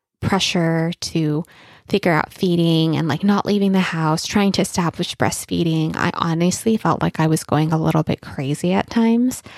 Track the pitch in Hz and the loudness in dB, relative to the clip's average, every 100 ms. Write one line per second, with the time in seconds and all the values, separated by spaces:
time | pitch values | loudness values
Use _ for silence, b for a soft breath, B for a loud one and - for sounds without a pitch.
0 | _ - - 190 - 180 165 165 165 170 | _ -6 -2 0 0 0 2 0 -2 -4
1 | - 165 151 151 170 B B B - 202 | -4 -2 0 -2 -4 B B B -4 0
2 | 196 156 - - 185 170 165 160 160 143 | 2 0 0 -2 0 2 4 2 2 0
3 | 160 147 202 202 - 208 196 190 180 165 | -2 0 0 0 0 0 2 2 0 0
4 | 160 160 - 214 196 - - - 170 - | 0 -2 0 0 2 0 -2 0 -2 -2
5 | 175 - - - - 175 170 160 156 - | -6 -2 -4 -4 -4 -2 0 0 -2 -2
6 | 175 - 170 165 175 - - 220 170 - | -4 -2 -2 2 0 0 0 0 0 0
7 | 170 - 160 156 - 147 156 160 160 156 | -2 0 0 0 0 0 0 0 2 0
8 | 156 147 - - 135 147 180 190 - - | 0 -4 -6 -8 -6 -2 0 0 0 0
9 | 226 233 254 254 - | 2 2 0 -2 -14